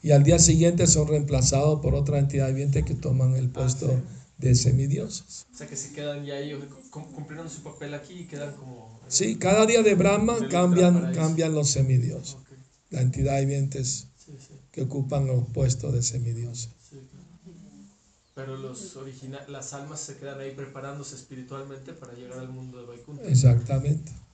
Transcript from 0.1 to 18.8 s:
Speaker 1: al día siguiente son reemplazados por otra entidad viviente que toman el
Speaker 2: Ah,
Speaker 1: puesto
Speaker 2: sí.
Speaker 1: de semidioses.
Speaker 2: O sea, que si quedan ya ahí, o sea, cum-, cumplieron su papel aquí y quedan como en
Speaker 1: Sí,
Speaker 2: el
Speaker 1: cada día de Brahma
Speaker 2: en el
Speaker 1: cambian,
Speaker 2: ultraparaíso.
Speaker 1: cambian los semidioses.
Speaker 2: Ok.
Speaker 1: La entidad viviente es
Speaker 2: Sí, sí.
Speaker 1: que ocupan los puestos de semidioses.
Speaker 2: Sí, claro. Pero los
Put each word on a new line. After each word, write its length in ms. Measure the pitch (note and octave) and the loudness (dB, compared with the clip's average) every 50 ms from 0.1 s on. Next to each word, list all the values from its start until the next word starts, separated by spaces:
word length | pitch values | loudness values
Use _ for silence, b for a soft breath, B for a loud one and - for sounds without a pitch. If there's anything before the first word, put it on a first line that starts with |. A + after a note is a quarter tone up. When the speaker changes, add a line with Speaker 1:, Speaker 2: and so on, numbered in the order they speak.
Speaker 1:
al 120 | D3 C#3+ C#3+ | 6 8 8
día 160 | C#3+ E3+ E3+ | 8 8 6
siguiente 480 | E3 E3 D#3+ D#3+ E3 E3+ F3 E3+ F3 E3+ | 6 6 6 6 6 4 4 4 4 4
son 200 | - D#3 D3+ D3 | 4 4 2 2
reemplazados 720 | D3+ D3 D3 C#3+ C#3+ C3 B2 - C3+ C3+ C#3+ D3+ D#3 D3 | 0 0 0 0 0 2 2 2 2 4 4 4 2 2
por 120 | - C#3 C#3 | 0 0 0
otra 240 | C#3 C#3+ C#3 D3 C#3+ | 0 0 0 0 0
entidad 280 | C#3 C#3 C#3 C#3 C3+ C3 | 0 0 0 0 0 0
viviente 340 | C3+ C3+ C#3 C#3+ C3+ D3+ D3+ | 0 -2 -2 0 0 0 0
que 120 | - - | -2 -4
toman 400 | A#2+ - C3 B2+ C3 C3 B2+ C3 | -4 -2 -2 0 2 2 2 2
el 120 | C3 C3 B2 | 2 0 -2
Speaker 2:
Ah, 60 | - | -2
Speaker 1:
puesto 340 | - C3 B2+ B2+ - - C3 | -2 -2 -2 -2 -2 0 0
Speaker 2:
sí. 60 | B2+ B2+ - B B B B B _ _ | 0 0 -2 B B B B B _ _
Speaker 1:
de 160 | C3 B2+ B2 | 2 4 4
semidioses. 920 | A#2 A2 B2 B2+ C3+ C3+ C#3 C#3+ - - - - - - _ - - - _ _ | 4 4 4 2 2 2 0 -2 -2 -4 -6 -10 -12 -14 _ -20 -20 -20 _ _
Speaker 2:
O 40 | - | -18
sea, 100 | D3 - | -18 -14
que 80 | D3 | -12
si 180 | C3+ - C#3 C#3+ | -12 -12 -12 -12
quedan 320 | D3 D3 D3 C#3+ C#3+ C#3+ | -10 -8 -8 -8 -8 -10
ya 100 | C#3+ C#3+ | -10 -10
ahí, 180 | C#3 C#3+ D3+ D3 | -8 -8 -8 -10
o 60 | C3+ | -12
sea, 80 | C#3+ C#3 - C3+ C3 - | -12 -14 -18 -20 -20 -18
cum-, 200 | - D3+ C#3 - - | -16 -16 -16 -16 -14
cumplieron 360 | - D3 - D3+ D#3 E3 D#3+ | -16 -14 -14 -14 -14 -14 -14
su 120 | - - - | -14 -14 -16
papel 300 | D#3 C#3 - D3 C#3+ D3 | -18 -16 -14 -14 -12 -12
aquí 200 | C#3+ - - F3+ F3+ | -12 -14 -16 -18 -18
y 40 | E3 - | -16 -14
quedan 260 | D3+ C#3+ C#3+ C#3+ C3+ | -12 -12 -10 -10 -12
como 440 | C3+ C3+ B2+ B2 A#2 A2 A2+ A2+ - - | -14 -16 -18 -18 -18 -18 -20 -20 -20 -14
en 60 | - | -2
Speaker 1:
Sí, 140 | - - F#3+ A3 A3 | -2 0 0 0 -2
Speaker 2:
el 60 | - | -2
Speaker 1:
cada 260 | - F#3 G3 G#3+ A3 | 2 4 6 6 6
día 180 | A3 A#3 A#3 A3 | 6 6 6 6
de 120 | G#3+ G3 | 6 6
Brahma 420 | F3 F3+ G3 G3+ G#3 G#3 A3 A#3 A#3 | 6 4 4 4 4 2 0 0 0
Speaker 2:
en 60 | G#3+ | -2
el 40 | - | 0
Speaker 1:
cambian, 460 | - F3 F3+ F3+ F3+ F3 F3+ F3 F3 | 2 2 4 4 6 6 8 8 6
Speaker 2:
ultraparaíso. 260 | F3 F3 F3 F3 E3 | 6 4 0 -2 0
Speaker 1:
cambian 320 | D#3+ D#3+ E3 D#3+ E3 D#3+ D#3+ | 0 0 2 2 0 2 2
los 140 | D3+ D3 C#3 | 2 2 0
semidioses. 640 | - C3+ C3+ C3 C3 B2 A#2+ - - - - - - | 2 2 2 4 4 2 2 2 -4 -6 -10 -14 -18
Speaker 2:
Ok. 120 | - - _ - - - _ _ _ _ _ | -18 -20 _ -20 -20 -20 _ _ _ _ _
Speaker 1:
La 120 | - C3 | -4 0
entidad 380 | B2+ B2+ B2+ - C#3 C#3 C#3 C#3 | 0 0 2 2 0 0 2 2
viviente 400 | C3+ C3+ C#3 C#3 C#3 C3+ - - | 0 0 0 0 -2 -4 -4 -4
es 280 | C3 B2 - - - - _ _ | -4 -4 -6 -8 -10 -16 _ _
Speaker 2:
Sí, 160 | - _ D3 C3 | -20 _ -20 -20
sí. 140 | - _ C#3+ C#3 _ _ | -20 _ -20 -20 _ _
Speaker 1:
que 100 | _ - C3+ | _ -6 -6
ocupan 440 | B2 C#3 C#3+ C3+ - D3 C#3+ C#3 C3 | -4 -4 -4 -4 -2 -2 -2 0 0
los 180 | B2+ B2 A#2+ - | 0 0 -2 -2
puestos 440 | - - C3+ B2+ A#2+ - - - B2 | -2 -2 0 0 0 -2 -2 -2 -2
de 80 | A#2+ A#2 | -2 -2
semidioses. 680 | - A2+ B2+ A#2+ A#2 A#2 A#2 A#2 A#2+ A#2 - - - - _ _ _ | -2 -4 -4 -4 -4 -6 -6 -8 -10 -10 -12 -12 -14 -14 _ _ _
Speaker 2:
Sí, 80 | C#3+ C3+ C3 C3 | -20 -20 -20 -20
claro. 140 | - - - _ - - _ - E3+ E3 - - _ - - - _ _ _ _ _ _ _ _ _ | -20 -20 -20 _ -20 -20 _ -20 -20 -20 -20 -20 _ -20 -20 -20 _ _ _ _ _ _ _ _ _
Pero 220 | C#3 C3+ C3+ C3 C3+ | -16 -14 -12 -12 -12
los 380 | C3+ C3 B2+ B2 | -12 -14 -14 -14